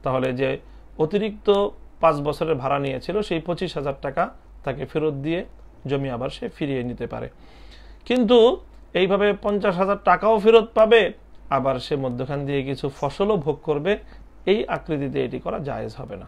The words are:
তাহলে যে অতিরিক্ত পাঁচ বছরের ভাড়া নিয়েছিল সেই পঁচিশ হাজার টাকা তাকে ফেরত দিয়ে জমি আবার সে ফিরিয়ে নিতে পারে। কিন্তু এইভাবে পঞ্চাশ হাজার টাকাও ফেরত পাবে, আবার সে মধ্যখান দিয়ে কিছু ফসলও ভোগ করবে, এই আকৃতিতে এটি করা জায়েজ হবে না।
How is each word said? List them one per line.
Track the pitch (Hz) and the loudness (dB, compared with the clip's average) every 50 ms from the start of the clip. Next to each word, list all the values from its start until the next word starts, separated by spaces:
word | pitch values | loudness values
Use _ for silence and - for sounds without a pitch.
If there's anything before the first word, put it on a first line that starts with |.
| - | -4
তাহলে | 139 131 131 127 131 123 127 | -2 -2 0 -2 -2 -2 -2
যে | 135 131 135 139 - - - - - - - - 156 | -2 -2 -2 -6 -10 -20 -20 -20 -20 -20 -2 -2 -2
অতিরিক্ত | 156 208 208 214 214 208 214 - 214 202 202 202 208 - - - - - - | 0 0 -2 -2 -2 -6 -2 2 2 4 4 2 -2 -4 -10 -20 -20 -4 2
পাঁচ | - 165 151 147 143 | 2 4 4 2 -2
বছরের | 147 147 - 165 160 160 131 | -4 -2 -2 -2 -2 -2 -2
ভাড়া | 127 135 143 143 139 | 0 -2 0 0 0
নিয়েছিল | 135 135 - - - 175 214 208 - | -2 -4 -6 -6 -4 -4 -4 -2 -2
সেই | 175 160 - | -4 -4 -2
পঁচিশ | 180 170 - 190 170 - 151 | -4 -4 -4 -4 -6 -6 -6
হাজার | 139 143 139 - - | -6 -6 -6 -6 -8
টাকা | 139 139 - - 247 - - - - - - - | -6 -2 -2 -2 -2 -4 -18 -20 -20 -20 -10 -8
তাকে | 139 131 147 147 - | -8 -6 -6 -8 -6
ফেরত | - 160 151 156 143 139 139 | -4 -2 -2 -2 -2 -2 -4
দিয়ে | 156 165 180 - - - - - - - - - 131 | -4 -4 -4 -6 -10 -16 -20 -20 -20 -20 -14 -6 -4
জমি | 143 139 139 135 123 | -4 -2 -2 -4 -6
আবার | 123 127 139 - | -6 -6 -8 -8
সে | - 123 113 - | -8 -10 -10 -6
ফিরিয়ে | - 160 139 135 127 120 123 | -6 -4 -4 -2 -4 -4 -6
নিতে | 120 - 120 113 | -6 -8 -8 -8
পারে। | 117 117 117 123 - - - - - - - - - - - - - - - - | -8 -10 -10 -10 -12 -18 -20 -20 -20 -20 -20 -20 -20 -20 -20 -20 -20 -20 -4 -2
কিন্তু | 240 254 247 202 247 233 220 247 370 - - - - - - - - 180 | 0 2 4 6 6 8 8 6 4 0 -8 -20 -20 -20 -20 -4 0 0
এইভাবে | 185 185 196 196 208 208 202 202 - | 2 2 2 2 2 2 0 0 -2
পঞ্চাশ | 208 202 202 196 208 175 175 | -2 -2 0 0 0 0 2
হাজার | 190 190 202 196 - - | 0 0 0 0 4 2
টাকাও | 180 180 196 214 226 214 190 | 4 4 4 2 2 6 6
ফেরত | 220 226 226 214 226 - 220 | 8 8 8 6 6 4 4
পাবে, | 220 214 233 226 196 160 - - - - - - - - 143 | 6 8 8 6 6 2 -2 -8 -20 -20 -20 -20 -6 -2 -2
আবার | 135 127 135 131 123 - | 0 2 0 -2 -2 -2
সে | - 156 139 135 | -4 -4 -2 -2
মধ্যখান | 127 120 123 131 135 143 143 143 139 | -4 -4 -4 -6 -4 -4 -6 -4 -2
দিয়ে | 143 139 131 135 | -2 -2 -2 -2
কিছু | 139 143 - 139 - - | -6 -4 -6 -8 -6 -4
ফসলও | - 139 143 - 196 202 220 180 131 | -6 -6 -2 -2 0 2 2 0 0
ভোগ | 156 139 - - 160 | -2 -4 -4 -2 -2
করবে, | 151 143 147 190 208 208 - - - - - - - - - 180 | -2 0 0 -2 -2 -2 -4 -18 -20 -20 -20 -20 -20 -6 0 0
এই | 202 220 247 - 180 | 2 2 0 -4 -6
আকৃতিতে | 143 - - 156 139 143 135 131 139 131 | -8 -4 -6 -4 -4 -4 -4 -2 -2 -2
এটি | 120 - 123 - | -2 -6 -8 -6
করা | - - - 151 139 | -6 -6 -6 -6 -8
জায়েজ | 123 110 113 110 107 - | -8 -8 -8 -10 -10 -12
হবে | - - 101 92 | -12 -12 -12 -14
না। | 90 | -14